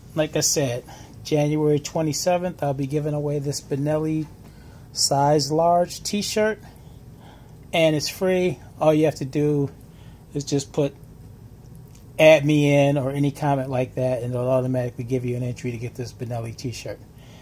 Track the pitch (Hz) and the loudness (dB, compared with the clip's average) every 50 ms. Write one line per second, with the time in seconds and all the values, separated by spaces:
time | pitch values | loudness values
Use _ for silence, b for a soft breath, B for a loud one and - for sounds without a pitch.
0 | - - - 156 156 151 - 156 147 - - 160 139 123 120 127 - B B B | -20 -6 -4 -2 -2 -2 0 -2 0 0 0 0 -2 -2 -4 -6 -10 B B B
1 | B B B - - - 156 151 147 147 151 151 151 151 151 143 147 - - 165 | B B B -18 -6 -2 0 0 2 2 0 2 2 2 2 2 0 -4 -4 -2
2 | 160 156 143 - - 180 180 175 180 180 - - 147 143 135 135 139 131 151 151 | -2 -2 -2 -2 0 0 0 0 -2 -4 -6 -4 -4 -4 -2 -2 -4 -4 -4 -4
3 | 147 156 147 147 147 147 143 147 135 147 139 - - - 147 135 143 147 156 156 | -2 -2 -4 -4 -2 -4 -4 -4 -4 -4 -6 -6 -6 -6 -4 -2 -2 0 0 0
4 | 156 156 156 156 151 - - - B B B B B B B B B B - - | 0 -2 -2 -4 -4 -6 -10 -18 B B B B B B B B B B -4 -2
5 | - - 143 139 143 147 151 156 135 139 156 156 165 170 175 175 180 156 - - | 0 2 2 4 4 4 4 4 2 2 2 2 4 4 4 4 2 0 -4 -8
6 | - - - 208 196 - - 214 214 214 214 - - - - - - - - - | -8 -4 -4 -4 -4 -2 0 0 0 0 0 -4 -8 -16 -20 -20 -20 -20 -20 -20
7 | - - B B B B B B B B B B B - - 170 160 156 156 147 | -20 -20 B B B B B B B B B B B -2 2 4 4 4 4 2
8 | - - - - 190 185 185 185 185 180 143 - - - - - 151 156 156 151 | -2 -4 -4 -2 0 2 2 2 2 0 -2 -4 -10 -16 -6 0 4 4 6 6
9 | 156 147 139 - 143 131 135 151 147 147 151 143 139 135 - B B B B B | 4 2 2 -2 -6 -4 0 0 2 2 2 2 0 -2 -4 B B B B B
10 | B B B B B - - 147 139 - 147 139 - - - 160 143 139 139 - | B B B B B -10 -8 -8 -4 -2 -2 -2 -2 -2 -2 -2 -2 -2 -2 -8
11 | - - - - - - - - - - - - - - - - - - - - | -18 -20 -20 -20 -20 -20 -20 -20 -20 -20 -20 -20 -20 -20 -20 -20 -20 -20 -20 -20
12 | - - - - 156 156 160 147 139 147 151 147 147 143 143 143 139 143 143 147 | -20 -8 2 6 8 10 10 8 6 4 4 4 4 6 6 6 6 4 4 2
13 | 127 135 139 139 143 143 139 - 156 143 143 135 131 139 135 127 131 107 - 139 | 0 -2 0 0 0 0 -2 -2 0 0 0 0 -2 -2 -2 -2 -2 -2 -2 -2
14 | 127 127 127 117 120 123 123 123 123 127 131 131 127 127 127 127 123 123 - - | -2 -2 -2 -2 -4 -4 -4 -2 0 0 0 0 0 0 -2 -2 -2 -4 -6 -8
15 | 120 117 131 127 123 120 120 123 127 123 120 - - 123 120 113 123 117 - - | -6 -4 -4 -2 -2 -4 -4 -4 -4 -6 -6 -6 -8 -8 -8 -8 -8 -10 -10 -10
16 | 120 110 - - 123 117 120 117 113 117 110 - - 123 110 - - 107 - - | -12 -12 -10 -10 -10 -8 -6 -6 -8 -8 -10 -10 -10 -10 -10 -10 -10 -12 -12 -14
17 | - - B B B B B B | -16 -20 B B B B B B